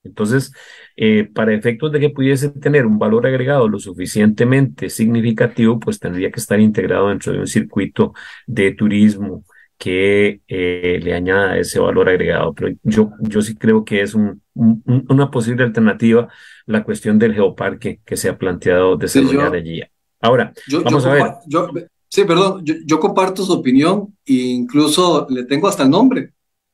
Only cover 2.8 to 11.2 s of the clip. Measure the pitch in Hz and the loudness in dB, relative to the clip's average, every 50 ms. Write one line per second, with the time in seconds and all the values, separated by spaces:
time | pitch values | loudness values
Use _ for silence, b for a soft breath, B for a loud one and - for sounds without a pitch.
2.8 | 123 110 107 107 110 107 110 117 123 135 131 127 127 135 143 139 117 107 101 101 | 2 2 2 2 2 0 0 2 0 0 -2 -2 -2 0 0 2 2 0 -2 -6
3.8 | - 98 90 87 92 - - 107 104 107 107 - 120 123 131 139 139 127 - - | -8 -12 -10 -10 -10 -6 0 2 2 2 4 2 2 2 4 2 2 0 -2 -8
4.8 | 95 87 - - 113 113 117 117 110 120 110 110 123 117 - - 117 113 117 110 | -10 -10 -4 -2 0 0 2 0 0 0 0 0 0 0 2 2 2 2 2 0
5.8 | - 113 104 - - 92 87 90 95 95 - - - - 101 104 107 107 107 - | -4 -6 -6 -6 -8 -8 -4 -4 -6 -4 -6 -8 -4 0 2 4 4 4 2 0
6.8 | 92 92 92 92 98 101 101 - - 98 95 95 98 95 - 110 107 - - 104 | -2 0 0 0 0 0 -2 -4 -4 -6 -4 -4 -4 -2 -2 -2 -2 -2 -4 -4
7.8 | 95 - _ - 104 104 B B B B B B B - 120 107 98 98 95 - | -4 -4 _ -2 -2 -2 B B B B B B B -8 -2 0 0 0 0 0
8.8 | 107 107 101 104 104 107 101 98 101 95 90 - - b b b b b _ _ | -2 0 2 4 4 4 2 0 -8 -10 -10 -12 -16 b b b b b _ _
9.8 | - 101 90 92 98 101 101 101 104 104 104 - _ _ - 92 90 90 90 90 | -8 -4 -2 0 2 2 2 2 2 0 -2 -6 _ _ -6 -4 -2 -4 -4 -2
10.8 | 90 90 90 90 85 87 87 87 | -2 -2 -2 -2 -2 -4 -4 -2